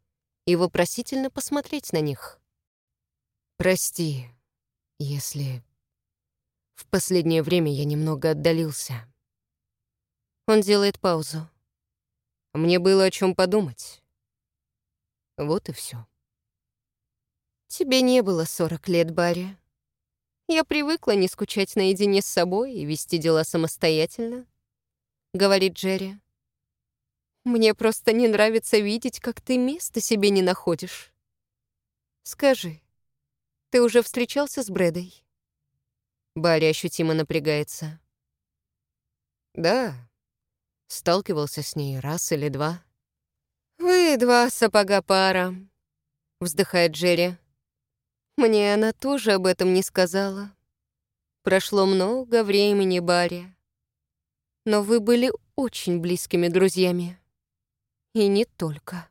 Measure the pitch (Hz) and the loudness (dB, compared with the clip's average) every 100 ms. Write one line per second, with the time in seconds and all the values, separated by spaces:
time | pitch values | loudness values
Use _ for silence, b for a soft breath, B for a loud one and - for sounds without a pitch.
0 | _ _ _ _ - 175 175 - 175 - | _ _ _ _ -2 0 2 0 -2 -2
1 | - 269 262 - - 285 - 294 - 170 | -6 -6 -4 -6 -6 -6 -4 -8 -4 -2
2 | 151 135 - - _ _ _ _ _ _ | -2 -6 -12 -20 _ _ _ _ _ _
3 | _ _ _ _ _ _ 180 185 - - | _ _ _ _ _ _ 0 0 -2 -4
4 | 160 135 120 _ _ _ _ _ _ _ | -4 -6 -10 _ _ _ _ _ _ _
5 | 143 143 - 143 135 127 - _ _ _ | -8 -6 -8 -8 -8 -8 -14 _ _ _
6 | _ _ _ _ _ _ _ - - 190 | _ _ _ _ _ _ _ -20 -6 -4
7 | - 180 165 160 156 175 156 139 147 147 | 0 0 2 0 2 0 0 -2 -2 -2
8 | 156 147 160 151 156 165 160 139 - 120 | -2 -2 -2 0 0 0 -2 -6 -10 -10
9 | - _ _ _ _ _ _ _ _ _ | -12 _ _ _ _ _ _ _ _ _
10 | _ _ _ _ - 214 196 208 202 - | _ _ _ _ 0 2 2 2 0 -2
11 | 190 165 151 156 160 _ _ _ _ _ | -2 -2 -4 -10 -12 _ _ _ _ _
12 | _ _ _ _ _ 147 170 180 185 196 | _ _ _ _ _ -2 0 2 4 4
13 | 190 - 190 180 185 208 165 117 - - | 4 2 -2 2 2 2 -2 -6 -18 -20
14 | _ _ _ _ _ _ _ _ _ _ | _ _ _ _ _ _ _ _ _ _
15 | _ _ _ - 147 180 - 139 - 117 | _ _ _ -10 -4 -4 -6 -12 -14 -14
16 | 113 _ _ _ _ _ _ _ _ _ | -18 _ _ _ _ _ _ _ _ _
17 | _ _ _ _ _ _ _ - 302 262 | _ _ _ _ _ _ _ -6 2 4
18 | 254 254 196 175 165 - 160 165 - 175 | 4 4 2 -2 -4 -4 -4 -4 -2 0
19 | 165 165 175 175 190 196 _ _ _ _ | 0 0 0 -2 -6 -14 _ _ _ _
20 | _ _ _ _ - 320 311 294 294 330 | _ _ _ _ -2 -2 0 -2 -2 -2
21 | - 202 185 - 208 - 190 - 190 190 | 0 0 0 -2 -6 -4 -2 0 0 2
22 | 202 196 - - 175 190 262 233 147 156 | 2 0 0 -2 0 -2 -4 -6 -6 -8
23 | - 170 160 160 160 170 160 - 170 156 | -4 -2 2 0 0 -2 -4 -2 0 0
24 | 165 - 226 247 247 _ _ _ _ _ | -2 -4 -10 -10 -14 _ _ _ _ _
25 | _ _ _ 180 196 196 190 165 190 190 | _ _ _ -2 2 2 2 -2 -4 -4
26 | 190 202 _ _ _ _ _ _ _ _ | -6 -14 _ _ _ _ _ _ _ _
27 | _ _ _ _ 247 233 220 208 220 226 | _ _ _ _ -2 2 2 4 0 0
28 | - 226 240 208 214 226 - 214 208 226 | 0 2 2 4 2 2 2 2 2 -2
29 | 247 - 247 - - 254 247 320 - 226 | -6 -8 -8 -10 -2 0 0 -4 -6 -6
30 | - 220 202 196 180 185 - 165 180 - | -2 2 4 4 2 0 -2 -4 -6 -14
31 | - _ _ _ _ _ _ _ _ _ | -20 _ _ _ _ _ _ _ _ _
32 | _ _ - - 277 262 175 156 _ _ | _ _ -20 0 2 2 -2 -12 _ _
33 | _ _ _ _ _ _ _ 247 240 233 | _ _ _ _ _ _ _ 2 4 2
34 | 226 247 240 285 285 - 208 185 175 165 | 0 -4 -4 -2 -4 -6 -6 -2 -2 -2
35 | 180 - _ _ _ _ _ _ _ _ | -10 -18 _ _ _ _ _ _ _ _
36 | _ _ _ - 170 160 156 156 175 - | _ _ _ -4 0 2 2 0 -4 -2
37 | 160 160 151 160 151 151 151 - 156 160 | 0 0 -2 -2 -2 -2 -4 -10 -14 -14
38 | _ _ _ _ _ _ _ _ _ _ | _ _ _ _ _ _ _ _ _ _
39 | _ _ _ _ _ - 165 240 233 127 | _ _ _ _ _ -4 0 2 0 -6
40 | 120 _ _ _ _ _ _ _ _ - | -16 _ _ _ _ _ _ _ _ -6
41 | - 180 202 160 147 - 143 160 139 131 | 0 0 0 -4 -4 -6 -8 -8 -6 -6
42 | 139 170 - 156 147 135 151 175 - _ | -6 -6 -4 -2 -2 -4 -4 -6 -14 _
43 | _ _ _ _ _ _ _ _ 349 370 | _ _ _ _ _ _ _ _ 2 4
44 | 339 269 247 240 240 - 220 214 196 196 | 4 4 4 4 4 2 2 4 4 0
45 | - 190 190 185 185 185 196 _ _ _ | 2 2 4 2 -2 -6 -16 _ _ _
46 | _ _ _ _ 175 - 196 180 170 147 | _ _ _ _ -6 -2 0 2 0 2
47 | 180 175 180 175 _ _ _ _ _ _ | 0 2 0 -4 _ _ _ _ _ _
48 | _ _ _ - 233 214 208 208 220 - | _ _ _ 0 4 4 2 2 0 -2
49 | 269 277 214 190 185 180 185 185 185 - | -4 -2 0 2 2 2 2 2 0 0
50 | 180 190 196 196 202 - _ _ _ _ | 0 0 -4 -6 -12 -18 _ _ _ _
51 | _ _ _ _ - 190 - 202 190 190 | _ _ _ _ 0 0 2 2 4 2
52 | 185 254 240 233 208 202 208 202 190 180 | 2 -2 0 0 2 2 4 2 2 0
53 | 175 175 175 175 185 _ _ _ _ _ | 2 2 0 -4 -14 _ _ _ _ _
54 | _ _ _ _ _ _ 220 208 202 233 | _ _ _ _ _ _ 0 0 2 2
55 | 208 240 254 - - - 247 - - 175 | 4 2 2 -2 -8 -6 -4 -4 -4 -2
56 | 175 180 - 175 170 180 190 185 180 175 | -2 -4 -2 0 0 2 2 2 0 0
57 | 175 180 _ _ _ _ _ _ _ _ | -6 -10 _ _ _ _ _ _ _ _
58 | _ 226 202 196 - - 160 147 - 180 | _ 0 2 2 0 -4 -8 -8 -12 -14
59 | - | -16